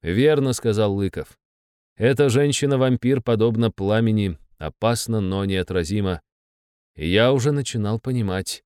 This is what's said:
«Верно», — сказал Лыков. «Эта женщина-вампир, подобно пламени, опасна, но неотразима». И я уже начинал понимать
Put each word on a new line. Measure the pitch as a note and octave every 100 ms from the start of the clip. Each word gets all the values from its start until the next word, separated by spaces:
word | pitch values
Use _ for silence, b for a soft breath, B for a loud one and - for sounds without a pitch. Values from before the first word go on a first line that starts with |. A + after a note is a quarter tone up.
«Верно», — | E2+ F#2 C#3+ D3+ C3+
сказал | A#2+ A#2+ G#2+ G#2 G2
Лыков. | G2 - - _ _ _ _ _ _ _
«Эта | A2+ C3 C#3+
женщина-вампир, | A#2+ C#3+ C3+ C#3 C3+ C3 B2 B2 C3+
подобно | A#2+ A2+ A2+ A2+ A#2
пламени, | - G2 G#2+ A2+ G#2+ G2 E2 - _
опасна, | D#2 - A2 A#2 - A2
но | F#2+ G2
неотразима». | G2 F#2+ F2+ F2+ E2 G#2 G2 F2+ _ _ _ _ _ _ _ -
И | D#2+
я | F#2+ A#2+
уже | C3+ B2+
начинал | C#3+ - A#2 G#2 A2+
понимать | - B2 G#2 F#2 F#2 -